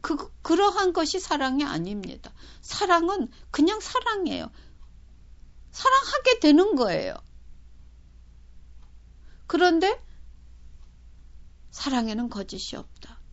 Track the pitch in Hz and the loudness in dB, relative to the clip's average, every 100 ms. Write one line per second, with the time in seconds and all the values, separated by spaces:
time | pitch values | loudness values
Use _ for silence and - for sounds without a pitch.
0 | - 294 - - - 330 403 392 381 349 | -6 -6 -8 -14 -2 2 2 2 0 0
1 | 311 370 - 302 269 262 294 156 170 208 | -2 -4 -4 -2 0 0 -2 -4 -6 -8
2 | 185 139 - - - - - - 392 339 | -10 -14 -18 -20 -20 -20 -12 -4 2 4
3 | 330 392 226 - - - 320 427 - 508 | 4 0 -4 -8 -10 2 2 2 -2 -2
4 | 466 427 330 185 160 - - - - - | -2 -2 -2 -4 -8 -14 -20 -20 -20 -20
5 | - - - - - - - - 539 523 | -20 -20 -20 -20 -20 -20 -20 0 4 4
6 | 508 571 508 494 311 294 392 320 226 160 | 2 0 2 6 8 8 6 4 2 0
7 | 92 - - - - - - - - - | -2 -8 -14 -20 -20 -20 -20 -20 -20 -20
8 | - - - - - - - - - - | -20 -20 -20 -20 -20 -20 -20 -20 -20 -20
9 | - - - - - - 359 330 370 508 | -20 -20 -20 -20 -4 4 4 4 2 0
10 | - - - - - - - - - - | -8 -18 -18 -20 -20 -20 -20 -20 -20 -20
11 | - - - - - - - - 285 262 | -20 -20 -20 -20 -20 -20 -20 -8 -2 -2
12 | 226 214 240 220 196 185 - - - - | -2 -4 -6 -8 -10 -10 -12 -12 -14 -18
13 | - - - | -20 -20 -20